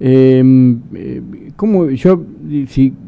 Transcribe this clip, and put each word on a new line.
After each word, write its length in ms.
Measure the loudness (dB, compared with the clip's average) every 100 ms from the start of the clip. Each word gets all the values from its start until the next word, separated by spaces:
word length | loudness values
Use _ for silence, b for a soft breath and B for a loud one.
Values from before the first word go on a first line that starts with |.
Em, 800 | 0 4 4 4 4 4 4 0 -6
eh, 280 | -16 -14 -12 -14 -18 -20 -6
¿cómo 340 | -2 0 -2
yo, 320 | 0 0 0 -2 -16 -10 -8 -6
si 260 | 0 -2 -2